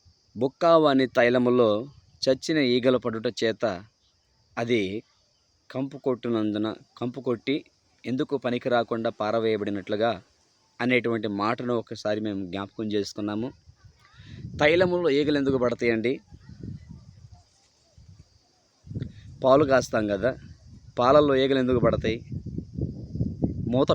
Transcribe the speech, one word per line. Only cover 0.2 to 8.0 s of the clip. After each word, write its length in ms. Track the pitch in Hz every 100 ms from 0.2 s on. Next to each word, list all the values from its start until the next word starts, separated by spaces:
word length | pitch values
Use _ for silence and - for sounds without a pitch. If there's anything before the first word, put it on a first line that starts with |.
| _ 104
"బుక్కావాని 720 | 135 - 170 165 147 135 131
తైలములో 800 | 123 120 123 123 123 113 104 143 - _ _ 135
చచ్చిన 300 | 131 - 160
ఈగల 380 | 127 123 123 127
పడుట 300 | 120 110 117 -
చేత 400 | 113 101 113 90 107 _ _ _ _ _ _ -
అది 440 | 117 117 95 107 - _ _ _ _ _ -
కంపు 280 | 131 139 139
కొట్టునందున, 760 | 135 117 123 113 107 104 107 - - -
కంపు 220 | 123 131
కొట్టి 440 | 127 117 - 147 - _ _ _